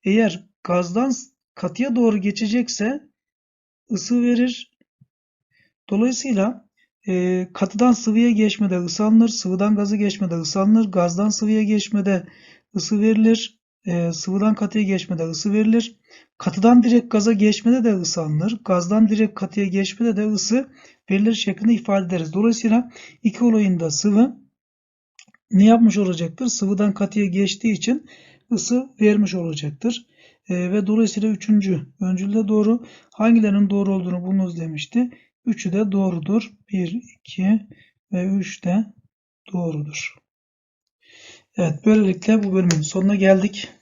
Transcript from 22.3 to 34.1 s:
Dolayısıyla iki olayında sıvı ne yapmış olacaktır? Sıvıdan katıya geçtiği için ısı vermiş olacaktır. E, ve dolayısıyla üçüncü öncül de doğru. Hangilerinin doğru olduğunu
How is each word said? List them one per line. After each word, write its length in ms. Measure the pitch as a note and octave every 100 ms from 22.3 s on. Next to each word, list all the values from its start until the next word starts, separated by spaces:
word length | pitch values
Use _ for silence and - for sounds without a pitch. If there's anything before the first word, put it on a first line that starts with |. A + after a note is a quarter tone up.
Dolayısıyla 580 | E3+ A3+ A3+ A3+ A3+ B3 - - _
iki 220 | A3+ G#3+
olayında 460 | A#3+ A3 G3+ F3 E3
sıvı 460 | D3+ G#3 G#3 C4 - _ _ _ _ _ _ _ _ - _ _
ne 140 | F#3+
yapmış 340 | G#3 A#3 A3+ G3+
olacaktır? 480 | F#3+ E3 E3 D#3+ B3+
Sıvıdan 480 | - G3 G3 G#3
katıya 320 | G3 G3 G#3+ G3
geçtiği 460 | F3+ G3 - A3+
için 340 | G3+ - C#4 - - _ _ _
ısı 380 | A#3 - B3 C4 _
vermiş 340 | G#3+ G#3 G3
olacaktır. 720 | F3+ E3 D3+ D3 D3 A3+ A#3 - _ _ _ _
E, 240 | F3+ F3+
ve 140 | G#3 G3
dolayısıyla 420 | G#3+ A3 G#3+ A3
üçüncü 580 | G#3 - G#3+ G3 E3+ C3 _
öncül 340 | F#3 F#3 G3
de 140 | G#3+ G#3
doğru. 380 | G#3+ G#3+ A#3 - - _
Hangilerinin 580 | - A3 A#3 G#3+ G3+ G3+
doğru 240 | G3+ G3
olduğunu 280 | F#3+ F3+